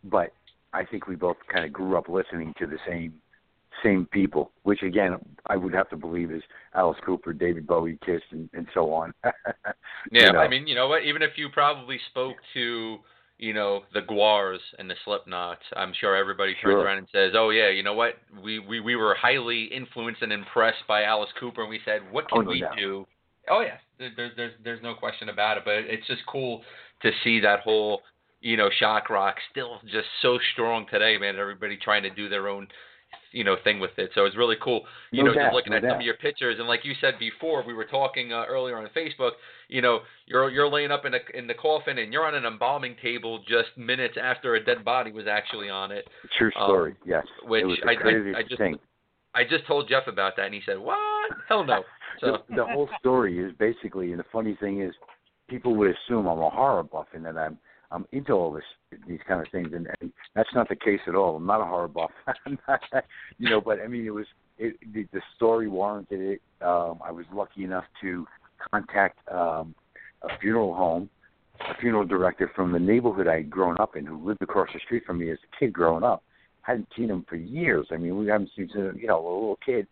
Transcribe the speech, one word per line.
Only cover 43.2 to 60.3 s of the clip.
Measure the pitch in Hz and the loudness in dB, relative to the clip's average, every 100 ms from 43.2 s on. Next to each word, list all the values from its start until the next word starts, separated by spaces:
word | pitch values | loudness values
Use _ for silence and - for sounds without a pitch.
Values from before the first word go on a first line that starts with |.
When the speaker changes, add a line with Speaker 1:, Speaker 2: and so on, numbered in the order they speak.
| 117 113 98 | -6 -10 0
Speaker 2:
just | 117 113 - | 2 2 -4
minutes | 117 127 123 - | -4 -2 -2 -2
after | 127 123 131 113 | -2 -2 2 2
a | |
dead | 110 120 110 | 2 0 2
body | 127 113 | 0 0
was | 107 104 | -6 -2
actually | 104 - 113 101 | -2 -2 -8 -6
on | 98 98 | -6 -6
it. | 101 - - - - | -8 -10 -18 -6 2
Speaker 1:
True | 113 - | 2 4
Speaker 2:
Um, | 101 | 4
Speaker 1:
story, | 95 80 67 90 | 4 4 -4 -2
yes. | 82 - - | -2 -2 -14
Speaker 2:
which | - 113 | 0 2
Speaker 1:
It | 95 | 2
was | 87 | 2
the | 113 | 2
Speaker 2:
I, | |
I, | 117 | 4
Speaker 1:
craziest | 110 110 98 98 | 4 2 0 -4
Speaker 2:
I | |
just, | 113 120 | -6 0
Speaker 1:
thing. | 98 73 _ _ _ _ _ 123 | 0 -2 _ _ _ _ _ -2
Speaker 2:
I | |
just | 120 156 - | 2 0 2
told | 113 107 | 0 4
Jeff | 135 131 | 0 2
about | 98 95 98 | -2 -2 0
that, | 98 | -4
and | |
he | 101 - | -4 -6
said, | 98 | -4
"What? | 113 415 427 427 440 - - | -2 -2 -2 -4 -4 -8 0
Hell | 220 156 | 0 2
no." | 107 - | 0 -2
Speaker 1:
<laughs> | - - - | -16 -18 -4
Speaker 2:
So. | - 110 - | -2 -2 -2
Speaker 1:
The, | 117 | -2
the | 117 | 0
whole | 139 143 - | 0 -2 0
story | 131 127 107 87 | 2 4 2 0
is | 95 82 | -6 0
basically, | 107 117 104 95 90 | 0 0 -8 -6 -6
and | 87 | -6
the | - | -6
funny | 113 110 98 | -4 -4 -4
thing | 101 98 | -4 -4
is, | 92 - - - _ _ _ | -4 -8 -20 -20 _ _ _
people | 127 123 110 | -4 0 4
would | 101 | 4
assume | 85 - 117 95 | 2 0 0 2
I'm | 80 | 2
a | 80 | 0
horror | - 135 101 | 4 2 2
buff | 80 78 76 | 0 -8 -10
and | 82 82 | -12 -10
that | 80 | -6
I'm, | 78 78 _ _ _ | -6 -8 _ _ _
I'm | 82 - | -12 -8
into | 135 139 | -8 0
all | 104 85 | 2 2
this, | 76 - - _ - - | -2 -12 -20 _ -20 -12
these | 85 - | -12 -2
kind | 90 | -4
of | 78 | -2
things, | 95 82 | -6 -6
and, | 85 85 - | -8 -8 -10
and | 85 - - | -12 -14 -6